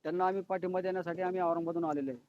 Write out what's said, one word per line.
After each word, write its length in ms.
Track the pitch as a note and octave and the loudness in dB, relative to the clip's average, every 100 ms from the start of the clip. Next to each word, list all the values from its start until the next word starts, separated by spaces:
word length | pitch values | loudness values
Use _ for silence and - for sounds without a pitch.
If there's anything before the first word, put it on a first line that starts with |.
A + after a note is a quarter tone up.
त्यांना 240 | D#3 F3 F#3 | -2 2 2
आम्ही 140 | G3 | 0
पाठिंबा 400 | F#3 F#3+ F3+ F3+ | -2 -2 0 0
देण्यासाठी 400 | F#3 F#3 E3+ E3+ | 0 -2 -2 -2
आम्ही 200 | F3+ F#3 | -2 2
औरंगाबादहून 440 | F3 E3+ E3 E3+ E3 | 2 2 0 0 0
आलेलो 240 | D3 C3+ | 0 -2
आहे. 100 | B2 | -6